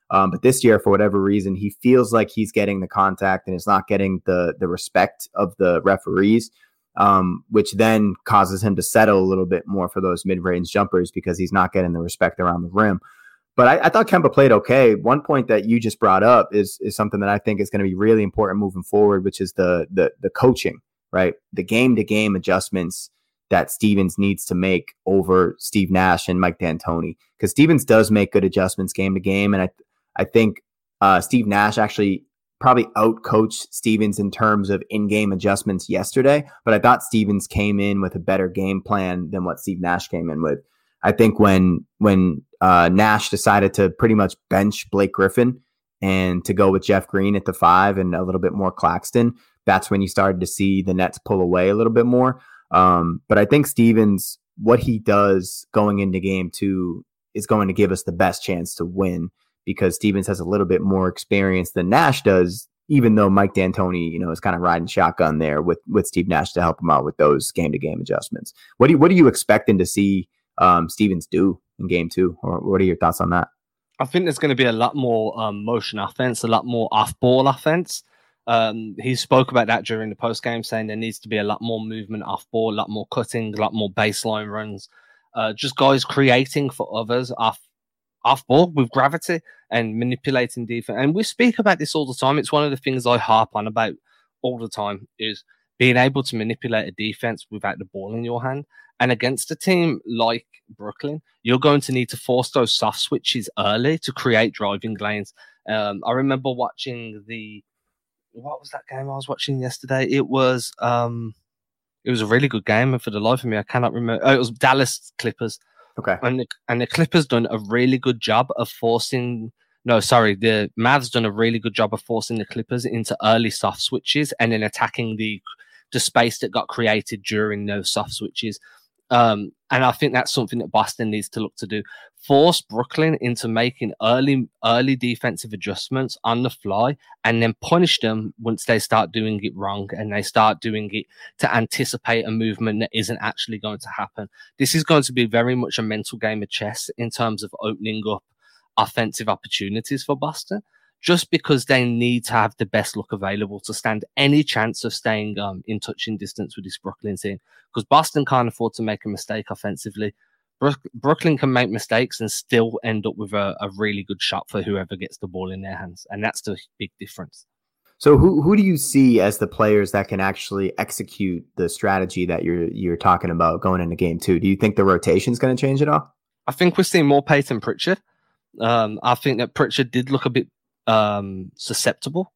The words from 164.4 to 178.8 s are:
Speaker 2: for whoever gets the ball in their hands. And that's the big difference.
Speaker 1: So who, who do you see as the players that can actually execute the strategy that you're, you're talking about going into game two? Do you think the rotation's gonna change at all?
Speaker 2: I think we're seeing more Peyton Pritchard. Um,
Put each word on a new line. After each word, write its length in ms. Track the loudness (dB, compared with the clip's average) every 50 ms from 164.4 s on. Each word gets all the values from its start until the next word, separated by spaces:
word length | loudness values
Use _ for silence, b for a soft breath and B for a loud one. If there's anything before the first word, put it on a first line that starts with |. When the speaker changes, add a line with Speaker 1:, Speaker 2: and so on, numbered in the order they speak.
| -8 -8
Speaker 2:
for 140 | -8 -6
whoever 340 | -4 -4 -4 -4 -6 -8 -10
gets 220 | -12 -12 -14 -14 -14
the 100 | -14 -12
ball 220 | -10 -8 -8 -8
in 140 | -10 -10 -12
their 120 | -12 -12
hands. 300 | -12 -14 -14 -16 -20 -18 -14
And 120 | -8 -6 -6
that's 180 | -6 -6 -6
the 140 | -8 -10 -10 -10 -12 _ _ -14
big 140 | -14 -14 _ -16
difference. 480 | -20 -18 -16 -16 -18 -18 -20 -20 -20 _ _ _ _ _ _ _ _ _ _ 2
Speaker 1:
So 180 | 6 6 8
who, 280 | 8 8 6 4 4 4
who 120 | 4 4
do 60 | 4
you 160 | 4 4 2 0
see 420 | 0 0 4 6 6 6 6 6
as 200 | 4 2 0 0
the 80 | -4 -4
players 440 | -2 0 2 4 4 4 2 2
that 160 | 0 -2 -2 -2
can 120 | -2 -2
actually 580 | -2 -2 -4 -4 -8 -8 -4 -2 -2 -2 -2 -4
execute 680 | -6 -6 -6 -10 -10 -10 -8 -6 -4 -4 -4 -6 -8 _ _
the 120 | -4 -4 -4
strategy 600 | -4 -2 0 0 2 0 0 -2 -2 -4 -4 -2
that 160 | -2 -2 -2
you're, 240 | -2 -2 -2 -2 -4
you're 280 | -4 -4 -4 -4 -4
talking 360 | 0 2 2 2 2 0 -2
about 300 | 0 0 0 0 0 0
going 200 | 0 0 0 0
into 140 | -2 -4 -4
game 240 | -2 -2 -2 -2 -2
two? 200 | 0 0 0 2
Do 80 | 2 0
you 80 | 0
think 200 | 2 0 0 2
the 80 | 2 2
rotation's 560 | 4 2 2 2 2 2 2 2 0 -2 0
gonna 180 | 0 -2 0 0
change 240 | -2 -2 0 0
at 80 | 0 0
all? 260 | 0 0 -2 _ _ _ _ _ _ _ _
Speaker 2:
I 60 | -8
think 260 | -4 0 0 0 2 0
we're 60 | 0
seeing 240 | 2 2 2 4 4
more 160 | 4 2 2
Peyton 360 | 2 2 2 2 0 -4 -6
Pritchard. 400 | -4 -6 -6 -4 -2 -4 -4 -4 _ _ _ _ _ _ _ _ _ _ _ -4
Um, 380 | -2 0 2 2